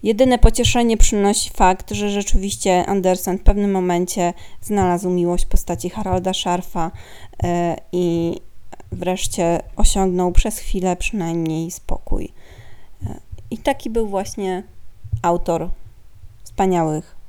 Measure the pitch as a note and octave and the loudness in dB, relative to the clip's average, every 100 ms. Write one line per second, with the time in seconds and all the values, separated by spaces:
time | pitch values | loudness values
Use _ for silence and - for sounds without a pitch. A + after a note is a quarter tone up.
0 | G3+ G#3+ B3+ B3 A#3 A#3 A#3 B3 A#3 A3 | 0 4 4 8 6 6 2 4 2 4
1 | - G#3 G3+ G#3 - - F3+ F#3 - G3+ | 4 6 2 2 -2 2 4 4 -4 -4
2 | G#3 G3+ G3 - G3 - G3 F3+ - G3 | -2 -2 4 4 4 -2 2 2 2 2
3 | F#3 F3+ F#3+ F#3 - G3+ G3+ G3 F3+ F3 | 2 0 -2 4 4 4 2 0 0 0
4 | F3+ - F3 F3 - - - G#3 F#3 F3 | -2 0 -2 -2 -12 -12 -4 2 2 2
5 | F#3 F3+ E3+ F3 - - - E3+ A3 - | 0 0 2 2 4 2 0 -6 -6 -6
6 | F#3+ F#3 F#3 F#3 F#3 F3+ F3+ F3+ E3 - | -2 -2 -2 -4 -2 -2 -4 -4 -4 -6
7 | - - - - F3 F3 E3+ - - F3+ | -16 -18 -16 -6 -2 0 -2 -4 -6 -4
8 | F3 E3+ E3+ - - - - - - F3+ | -2 0 -2 -6 -12 -16 -14 -16 -12 -8
9 | F3+ F#3 - - E3+ E3+ - - - G3 | -4 -2 -4 0 0 0 -4 2 4 4
10 | F#3+ F3+ F3+ F3+ A3 - - F#3+ F#3 F3+ | 0 2 4 4 4 -4 -4 -2 0 -2
11 | - G#3+ E3 E3+ E3 D#3+ E3 - - F#3 | -4 -4 -2 -2 -2 -2 -4 -8 -4 -4
12 | - - - - - - - - - - | 0 -2 -2 -12 -20 -20 -18 -16 -16 -10
13 | - - - - - A3+ - C4 B3 A3+ | -10 -10 -12 -14 -12 -4 -2 -2 -2 -2
14 | G#3+ G3 G3+ - F#3+ F#3 F#3 - - - | 0 -2 -4 -6 -4 -4 -8 -14 -16 -14
15 | - - F3 F3 - E3+ F3 - - - | -8 -2 0 0 0 -2 -2 -6 -8 -18
16 | - - - - - - F#3+ F3+ D#3+ D3+ | -20 -20 -20 -18 -14 -2 0 2 0 -2
17 | - - | -8 -18